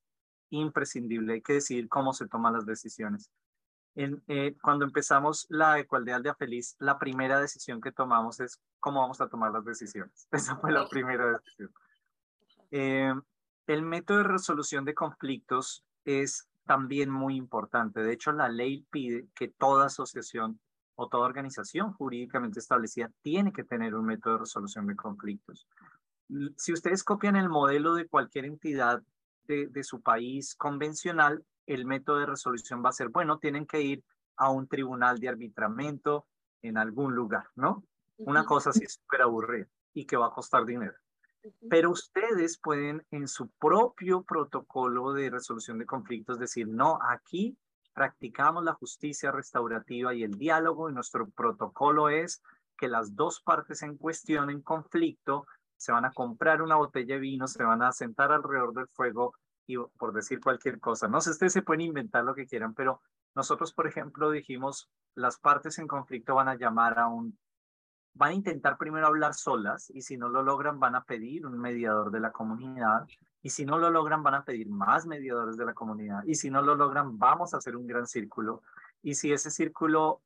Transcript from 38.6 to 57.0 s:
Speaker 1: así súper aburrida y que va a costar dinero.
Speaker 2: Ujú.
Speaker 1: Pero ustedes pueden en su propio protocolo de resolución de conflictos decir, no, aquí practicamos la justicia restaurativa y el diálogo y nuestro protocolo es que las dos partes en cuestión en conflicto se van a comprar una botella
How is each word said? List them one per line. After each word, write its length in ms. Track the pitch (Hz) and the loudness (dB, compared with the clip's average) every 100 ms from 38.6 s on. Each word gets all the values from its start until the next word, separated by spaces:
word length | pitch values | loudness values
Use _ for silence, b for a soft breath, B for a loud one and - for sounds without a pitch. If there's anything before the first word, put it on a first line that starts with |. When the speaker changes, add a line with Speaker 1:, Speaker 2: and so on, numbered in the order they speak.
| 143 | 4
Speaker 1:
así 160 | - - | 2 2
súper 360 | - - 135 | -12 -4 2
aburrida 440 | 123 113 113 117 - _ _ | 4 2 -2 -4 -6 _ _
y 120 | 151 | -10
que 120 | 131 127 | -2 2
va 100 | 117 | 2
a 60 | |
costar 320 | - - 127 113 | 0 2 2 2
dinero. 280 | 120 98 - _ _ _ _ | -4 -6 -10 _ _ _ _
Speaker 2:
Ujú. 260 | 214 _ 226 | -20 _ 4
Speaker 1:
Pero 220 | 165 170 | 6 6
ustedes 680 | 170 - 190 226 196 165 - | 2 -2 -2 2 2 2 0
pueden 480 | 156 147 147 151 - | -2 -2 -2 -6 -8
en 180 | 147 135 | -8 -6
su 200 | - 123 | -8 -10
propio 720 | - 453 208 247 - 185 185 | 0 4 6 4 0 0 0
protocolo 880 | - 165 143 131 - 135 123 123 131 | 0 -4 -2 -4 -6 -2 0 0 -2
de 180 | 139 135 | -2 -2
resolución 480 | 123 - 113 117 113 | -4 -6 -8 -8 -8
de 80 | 117 | -6
conflictos 520 | 131 104 113 107 120 | -8 -6 -8 -6 -6
decir, 300 | 123 123 110 | -6 -4 -4
no, 300 | 113 147 156 | 2 2 2
aquí 540 | 120 123 - 175 226 - _ _ _ | 0 -2 -4 -2 -2 -4 _ _ _
practicamos 720 | - 135 - 123 117 147 170 | -2 -2 -2 -12 2 2 4
la 100 | 165 | -2
justicia 560 | 151 - - 151 143 143 | -4 -8 -8 -8 -4 -2
restaurativa 840 | 135 - 123 117 110 - 123 127 | -4 -4 -2 -2 -2 -6 -4 -2
y 80 | 120 | -2
el 100 | 107 101 | -4 -2
diálogo 520 | 151 160 165 156 160 | 2 4 2 0 -4
y 20 | |
nuestro 360 | 127 - 123 107 | -4 -4 -4 -4
protocolo 800 | - 117 101 104 - 143 151 151 | 0 0 0 -6 2 4 6 4
es 340 | 156 175 - b b _ - | 2 0 -6 b b _ -6
que 120 | 131 | -2
las 260 | 113 104 | 0 -2
dos 260 | 101 165 - | 0 -2 0
partes 420 | - 156 151 151 | 0 0 0 -10
en 140 | 151 143 | -10 -6
cuestión 540 | 160 160 - 151 143 | -6 -4 -2 0 0
en 120 | 143 | -4
conflicto 840 | - 160 151 170 165 - - 143 - B _ _ | -4 -4 -2 0 0 -2 -4 -4 -4 B _ _
se 160 | - | 0
van 120 | 117 | 2
a 80 | 127 | 2
comprar 500 | - 120 113 156 156 | -2 -6 0 2 4
una 140 | 160 156 | 4 4
botella 380 | 143 135 | 4 -2